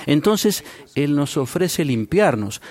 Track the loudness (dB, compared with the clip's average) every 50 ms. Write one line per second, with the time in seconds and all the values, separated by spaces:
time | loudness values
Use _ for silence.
0 | -2 0 2 2 4 2 2 2 2 0 0 -2 -6 -14 -20 -20 -20 -8 -4 -2
1 | 0 0 0 0 0 -2 -2 -4 -4 -2 -2 -2 -2 -2 0 -2 -2 0 0 -2
2 | -2 0 2 2 4 4 2 0 -2 -6 -8 -10 -14 -16